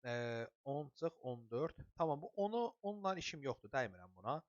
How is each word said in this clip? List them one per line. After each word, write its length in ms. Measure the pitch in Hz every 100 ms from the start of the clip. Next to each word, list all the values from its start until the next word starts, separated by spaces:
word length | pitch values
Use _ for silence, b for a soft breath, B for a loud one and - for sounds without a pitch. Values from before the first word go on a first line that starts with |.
| 127
Ee, 420 | 120 120 117 113 _
on 260 | 139 139 147
çıx 240 | - 165 -
on 280 | 127 123 113
dörd. 280 | 117 160 - - -
Tamam, 260 | 165 143
bu 100 | 170 -
onu, 400 | 202 226 233 -
onla 340 | 202 208 196 185
işim 280 | 156 160
yoxdur, 260 | 135 120 104
dəymərəm 460 | 135 120 92 90 92
buna. 260 | 98 151